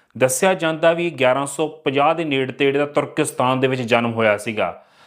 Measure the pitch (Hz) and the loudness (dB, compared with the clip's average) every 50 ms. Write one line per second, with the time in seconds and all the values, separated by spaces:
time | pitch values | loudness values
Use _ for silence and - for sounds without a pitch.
0 | _ _ - 117 127 127 127 - 196 185 190 - 165 160 160 156 165 165 170 170 | _ _ -2 0 0 0 2 2 2 2 2 2 -2 -4 -2 2 2 2 2 2
1 | 175 170 151 131 170 127 127 135 143 139 - - 156 151 - - - 147 131 139 | -2 -6 -2 0 2 2 2 2 -2 -6 -4 -4 -4 -4 -4 -4 -4 -2 0 2
2 | 143 156 165 165 165 151 135 135 131 127 131 - 143 139 139 143 147 143 - 151 | 2 2 2 0 -2 -2 -2 -2 -2 -4 -2 0 0 0 2 0 -2 0 -2 -4
3 | 143 - - - 147 131 - - 127 127 131 127 135 131 135 127 123 110 120 117 | -4 -2 -2 -4 -4 -4 -2 -2 0 0 2 2 0 0 0 -2 0 2 2 2
4 | 120 117 113 113 113 107 104 101 - 120 110 104 95 85 80 - _ _ _ _ | 2 0 -2 2 2 2 2 0 -2 -6 -4 -4 -4 -4 -4 -10 _ _ _ _
5 | - | -20